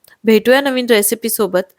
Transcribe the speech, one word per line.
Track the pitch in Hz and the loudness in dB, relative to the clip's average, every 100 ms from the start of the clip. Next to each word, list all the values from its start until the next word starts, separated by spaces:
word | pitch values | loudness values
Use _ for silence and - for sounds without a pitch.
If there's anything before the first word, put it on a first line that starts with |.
| _ _ | _ _
भेटूया | 214 220 226 269 | 2 2 4 0
नवीन | 277 254 240 | 0 -2 0
रेसिपीसोबत. | 214 208 226 226 - 196 185 185 | 0 0 -4 -6 -4 -2 -2 -4